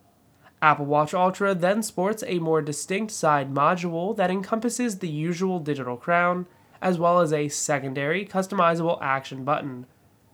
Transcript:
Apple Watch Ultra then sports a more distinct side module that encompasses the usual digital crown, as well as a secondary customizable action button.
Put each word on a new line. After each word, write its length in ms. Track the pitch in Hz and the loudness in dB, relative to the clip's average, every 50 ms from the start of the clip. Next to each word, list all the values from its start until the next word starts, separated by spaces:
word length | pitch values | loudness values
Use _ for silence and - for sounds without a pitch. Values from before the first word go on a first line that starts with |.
| _ _ _ _ _ _ _ _ _ - _ _ - | _ _ _ _ _ _ _ _ _ -20 _ _ 4
Apple 220 | 156 143 147 147 | 4 4 4 2
Watch 300 | 139 147 147 151 151 - | 0 2 2 2 2 2
Ultra 400 | 180 180 185 185 - 202 196 196 | 2 2 2 2 0 0 0 0
then 280 | 175 170 180 202 226 214 | 2 2 0 0 0 -2
sports 400 | - - - 180 196 220 214 - | -4 -4 -2 -2 -2 -2 -4 -4
a 120 | - 185 175 | -2 -2 -2
more 220 | 165 160 160 156 | 0 2 2 2
distinct 520 | 147 151 147 - - - 190 208 226 214 - | 0 -2 -6 -8 -6 -4 -4 -4 -4 -6 -6
side 380 | - - 156 147 143 135 135 | 0 2 2 2 2 2 0
module 640 | 139 143 143 156 180 175 175 180 165 165 175 196 233 | 0 2 4 4 2 2 -2 -4 -4 -2 -2 -4 0
that 140 | 208 185 180 | 0 0 0
encompasses 680 | 185 196 190 - 226 220 226 240 233 - 247 240 196 185 | 0 -2 -2 -2 -4 -2 -2 -2 -2 -2 -2 -4 -4 -4
the 100 | 185 165 | -6 -6
usual 500 | 151 147 156 170 175 165 190 190 185 180 | -4 -2 -2 -2 -2 0 0 -2 -2 -2
digital 380 | 151 147 147 135 127 123 123 | -2 -4 -4 -4 -4 -6 -6
crown, 480 | 120 - - 170 175 175 175 180 180 180 - _ _ _ _ _ - - | -6 -2 0 2 2 4 2 0 -2 -4 -8 _ _ _ _ _ -4 0
as 160 | 190 185 165 | 0 0 4
well 200 | 175 170 175 175 | 4 4 6 6
as 140 | 175 151 156 | 4 4 2
a 160 | 151 151 147 | 0 0 -2
secondary 800 | 147 - - - 151 139 131 139 131 143 139 147 165 190 208 | -4 -4 -2 -2 -2 -2 -2 -4 -4 -2 -2 0 -2 -2 -4
customizable 720 | 196 - 185 190 196 202 196 175 165 170 170 165 165 175 - | -4 -4 -4 -2 -2 0 2 4 4 4 2 0 0 -2 -2
action 420 | - 139 135 135 135 - 143 131 131 | 0 -2 -2 -2 -2 -6 -10 -6 -2
button. 440 | 139 151 - - 143 127 123 127 - _ _ _ _ _ _ _ _ | -2 -2 -2 -2 -6 -8 -10 -14 -16 _ _ _ _ _ _ _ _